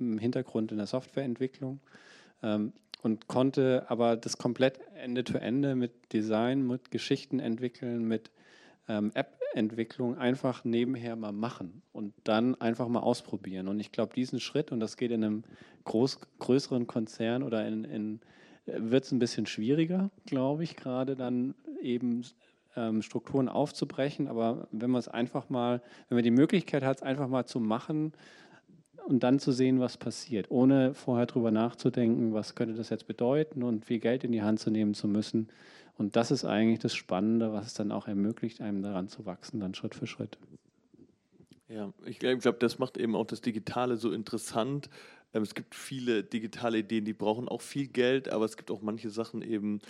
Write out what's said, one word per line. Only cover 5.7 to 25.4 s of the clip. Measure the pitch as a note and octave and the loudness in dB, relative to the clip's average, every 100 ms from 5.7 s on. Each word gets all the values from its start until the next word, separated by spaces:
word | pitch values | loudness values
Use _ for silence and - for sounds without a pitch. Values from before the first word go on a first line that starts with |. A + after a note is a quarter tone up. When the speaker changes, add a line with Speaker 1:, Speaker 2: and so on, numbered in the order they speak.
Speaker 1:
mit | B2+ A#2+ - - | 2 -2 -4 -4
Design, | A2+ G#2+ G#2+ A#2+ C3+ B2+ | -2 2 2 2 2 0
mit | B2 - | -2 -4
Geschichten | A#2 - C#3 - C3 | -4 -2 -2 -2 -4
entwickeln, | A#2 A2+ B2 - B2 A#2+ A2+ | -2 -2 -4 -4 -4 -2 0
mit, | A2 - _ - - - _ - | 0 -4 _ -20 -20 -20 _ -4
ähm, | G#2+ G#2 | 0 0
App-Entwicklung | C3 - - D5 C3 A2 A2+ A2 - B2 B2+ | 0 -4 -4 -4 0 0 -2 -4 -2 -4 0
einfach | B2 C3 C3+ A#2+ | 0 2 0 -2
nebenher | A#2+ A#2 B2 B2+ A#2 A2+ | 0 0 0 -2 -6 -6
mal | G#2+ | -6
machen | G#2 A#2 - F2 G2 - | -4 -4 -6 -12 -14 -16
und | - G#2 - | -10 -10 -6
dann | - A2 B2 C3 | 2 4 4 2
einfach | A#2 A2+ A#2+ | 0 0 0
mal | A#2 | 2
ausprobieren. | - A#2+ - G#2+ G2 F#2+ F#2+ | 2 0 -2 -8 -6 -6 -4
Und | G#2 | -4
ich | G2+ | -4
glaub, | - G#2 | -2 -2
diesen | - B2+ B2 | -2 -2 -4
Schritt, | - C#3+ D3+ | -2 -4 -2
und | A#2+ | -2
das | A2 - | -4 -2
geht | B2 | 0
in | A#2 | 2
einem | A2 G#2+ - - - - | 0 0 -6 -18 -20 -14
groß-, | - A2 C3+ - - - | 0 2 2 0 -14 -4
größeren | - C3 - B2+ A#2+ | 2 4 4 -2 0
Konzern | A#2+ A2 - A2+ A#2+ | -2 -4 -2 -2 0
oder | C#3 A2 G#2+ | 0 -2 -2
in, | A2 | -4
in, | A2 B2+ G#2+ A2 - - - - - | -4 -6 -6 -8 -14 -20 -20 -16 -10
äh, | - | -6
wird's | A2+ C3 - | 2 2 2
ein | C3 | 2
bisschen | A#2+ - G#2 | 2 0 -4
schwieriger, | - A2 D3 D#3+ F#3 G3 - - | -2 2 2 2 0 -2 -4 -4
glaub | C3+ C3 D3+ | 0 0 0
ich, | E3 - | -4 -8
gerade | B2+ B2+ C3 C3 | -6 -2 -2 -2
dann | B2 B2 B2+ - - D4+ | -2 -2 -2 -6 -12 -6
eben, | D3 A#2+ B2 A#2+ A#2+ - _ _ _ - | -2 0 0 -2 -4 -16 _ _ _ -4
ähm, | A2+ A2 | -2 0
Strukturen | - A#2+ - C#3 B2 | -2 -6 0 2 2
aufzubrechen. | - D3 - D3 - C#3 D#3+ C#3 | 2 0 -2 -4 -2 -2 -2 -4
Aber | A2+ A2+ - - | 0 0 0 -4
wenn | A2 B2 | -4 0
man's | B2 - | 0 0
einfach | A#2 B2 C3+ | -2 -2 -4